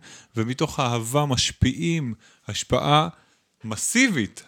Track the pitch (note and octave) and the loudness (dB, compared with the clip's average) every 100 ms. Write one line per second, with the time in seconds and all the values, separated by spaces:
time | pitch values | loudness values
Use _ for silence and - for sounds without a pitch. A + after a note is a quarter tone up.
0 | - - - A#2 A2+ C3 D3+ - B2+ A#2+ | -4 -20 -8 -4 -2 -2 -2 0 0 -2
1 | A2 C#3 D3 B2 - - C3+ - E3+ E3 | 0 0 2 0 -2 2 0 2 -2 -2
2 | C3 A2 _ _ - G2+ - B2 C#3+ D3 | -4 -8 _ _ -10 -8 -2 0 4 2
3 | E3+ - _ _ _ _ A2+ G#2+ - A#3 | 2 -6 _ _ _ _ -10 -6 0 2
4 | C4 D#3+ G2 - | 2 2 -4 -6